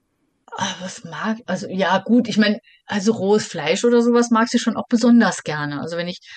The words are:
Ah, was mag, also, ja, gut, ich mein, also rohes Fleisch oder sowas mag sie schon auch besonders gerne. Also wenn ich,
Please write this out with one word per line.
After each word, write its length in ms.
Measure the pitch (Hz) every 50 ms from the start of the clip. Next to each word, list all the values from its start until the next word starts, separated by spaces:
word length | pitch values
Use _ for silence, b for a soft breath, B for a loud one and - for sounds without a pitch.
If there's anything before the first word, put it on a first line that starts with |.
| _ _ _ _ _ _ _ _ _ - - -
Ah, 180 | 196 190 185 190
was 240 | 180 185 - - -
mag, 320 | 165 165 - 165 214 220 226 -
also, 220 | - 185 175 - -
ja, 300 | - 185 190 170 185 190
gut, 280 | 190 - 220 247 233 233
ich 100 | 202 202
mein, 200 | 214 208 214 226 b b b b b
also 280 | _ 202 208 185 220 220
rohes 320 | 220 185 196 208 214 208 -
Fleisch 380 | - 170 147 151 175 - -
oder 160 | 240 240 240
sowas 300 | 233 240 240 240 240 240
mag 180 | 233 220 226 240
sie 100 | - 240
schon 160 | - 240 214
auch 120 | - - -
besonders 540 | - 226 233 240 240 233 214 185 170 - -
gerne. 360 | - 151 151 147 143 147 143
Also 160 | - 160 170
wenn 140 | 170 175 175
ich, 100 | 180 - B B B